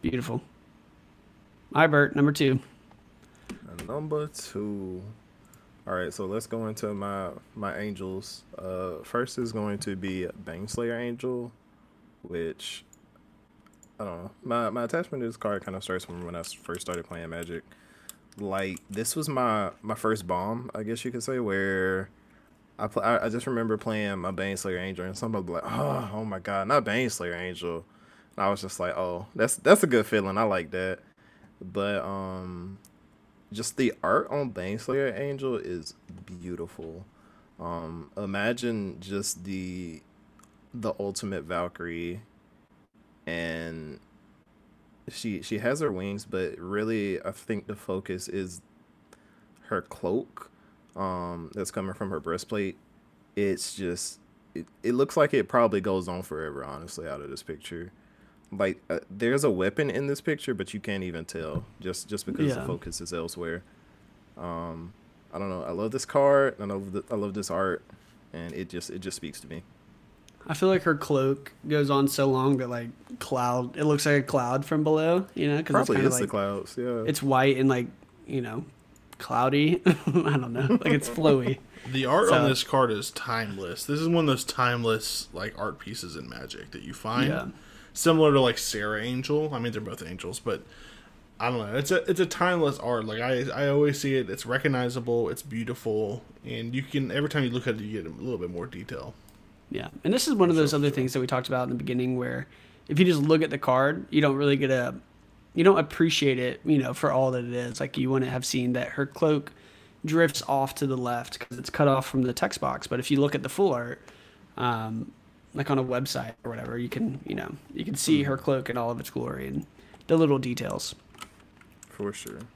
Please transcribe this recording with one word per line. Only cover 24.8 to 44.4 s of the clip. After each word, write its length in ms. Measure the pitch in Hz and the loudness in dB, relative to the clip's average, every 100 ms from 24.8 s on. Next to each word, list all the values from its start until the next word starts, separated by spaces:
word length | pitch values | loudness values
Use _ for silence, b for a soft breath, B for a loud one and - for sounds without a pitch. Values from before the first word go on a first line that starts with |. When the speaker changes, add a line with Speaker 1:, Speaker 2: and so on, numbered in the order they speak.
| 92 90 90 | -4 -6 -6
Speaker 2:
and 120 | - | -6
somebody 280 | 113 107 87 | -4 -4 -2
be 80 | |
like, 100 | 85 - | -4 -4
"Oh, 440 | 113 143 135 110 | -2 0 -2 -4
oh 120 | 104 110 | -6 -6
my 140 | 95 | -6
God, 280 | 95 98 98 | -2 -2 2
not 160 | 143 | 2
Baneslayer 520 | 107 110 127 - 87 85 | 4 0 0 -2 -6 -6
Angel." 500 | 90 87 87 82 - b b b b - | -6 -6 -6 -6 -8 b b b b 0
And 100 | 98 | 0
I 40 | |
was 120 | 101 | 0
just 180 | 95 - | -4 -4
like, 160 | 90 - | -4 -2
"Oh, 320 | 92 87 104 - | -4 -4 -8 0
that's, 200 | 113 - | 0 2
that's 260 | 143 202 | 8 8
a 40 | 170 | 8
good 180 | 120 104 | 6 6
feeling. 320 | 107 98 98 | 2 2 2
I 60 | |
like 280 | 110 95 80 | 2 2 -2
that." 280 | 92 95 92 - b b b b _ | -4 -2 -4 -10 b b b b _
But, 400 | 92 98 101 101 | -8 -4 -2 -2
um, 760 | 92 98 95 92 90 87 90 98 - _ _ _ _ _ _ | -4 -6 -6 -8 -8 -10 -12 -14 -20 _ _ _ _ _ _
just 240 | 104 110 - | -8 -8 0
the 160 | 127 - | 0 2
art 260 | 82 127 - | 2 2 2
on 200 | 143 135 | -4 -4
Baneslayer 640 | 95 92 107 - 135 135 101 | -4 -4 -4 -2 0 0 -2
Angel 380 | 143 139 135 117 | -4 -4 -2 -2
is 360 | - 90 78 - _ 90 - | -4 -6 -8 -18 _ -20 -16
beautiful. 800 | 90 87 87 85 - 80 82 101 b b b b - | -12 -10 -8 -10 -10 -14 -14 -18 b b b b -10
Um, 500 | 85 85 82 82 73 - | -8 -6 -8 -10 -12 -8
imagine 800 | 101 98 107 123 120 110 98 80 | -4 0 0 0 -2 -2 -4 -8
just 440 | 95 98 101 - | -6 -4 -4 -8
the, 580 | 90 95 92 90 90 78 _ _ _ - _ _ _ | -6 -6 -6 -8 -10 -12 _ _ _ -20 _ _ _
the 200 | 123 107 - | -6 -6 -4
ultimate 440 | 101 98 104 95 | -4 -4 -6 -6
Valkyrie, 800 | 76 87 87 - 85 85 85 92 - _ _ _ _ _ _ _ _ _ - | -4 -4 -4 -6 -8 -6 -6 -8 -14 _ _ _ _ _ _ _ _ _ -8
and 720 | 85 82 82 82 82 78 69 _ _ _ _ | -4 -4 -4 -6 -8 -10 -14 _ _ _ _